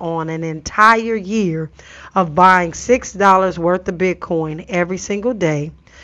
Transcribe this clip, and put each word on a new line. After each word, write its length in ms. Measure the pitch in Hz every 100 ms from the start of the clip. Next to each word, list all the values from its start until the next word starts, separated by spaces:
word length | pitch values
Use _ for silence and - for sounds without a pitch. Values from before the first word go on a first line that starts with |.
on 300 | 170 165 160
an 120 | 160
entire 720 | 165 156 - - 214 226 226 220
year 540 | 185 220 190 160 160 - - - -
of 200 | - 175
buying 380 | 151 185 185 175
six 400 | - - 247 -
dollars 460 | 190 196 190 190 170
worth 280 | 170 185 185
of 100 | 175
Bitcoin 680 | 185 175 - 170 156 156 -
every 300 | 190 175 180
single 380 | - 202 220
day. 380 | 233 175 151 151 - _ -